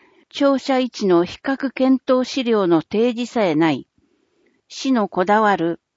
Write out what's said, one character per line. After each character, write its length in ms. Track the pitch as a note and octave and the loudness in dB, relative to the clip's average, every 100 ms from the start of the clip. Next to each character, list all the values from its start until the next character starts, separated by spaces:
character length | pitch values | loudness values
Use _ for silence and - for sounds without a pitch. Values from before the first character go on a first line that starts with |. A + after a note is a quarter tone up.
| _ _ _ | _ _ _
庁 280 | - C#4 C4+ | -2 0 0
舎 200 | - C4 | 0 -2
位 100 | B3+ | -2
置 200 | - G3 | -2 2
の 160 | E3+ | 2
比 140 | F3 - | 0 -4
較 300 | - C4+ C4 | -6 -6 -6
検 320 | - C4 C4 - | -2 0 2 2
討 220 | B3+ B3 | 0 0
資 160 | C4+ | -4
料 240 | A#3+ G#3+ F#3 | 0 2 2
の 140 | E3 | 2
提 300 | - G3+ A#3+ | 0 0 0
示 180 | A3+ A#3+ | -2 -4
さ 140 | A#3+ F#3+ | -2 0
え 100 | D3+ | 2
な 160 | E3 | 0
い。 160 | C3 - _ _ _ _ _ _ _ _ | 0 -6 _ _ _ _ _ _ _ _
市 240 | - C4+ | -8 -2
の 160 | B3 G3 | 0 0
こ 160 | F3+ | -2
だ 160 | F#3 G#3+ | 0 2
わ 160 | G#3 F#3 | 2 0
る、 240 | E3+ E3 _ | -2 -6 _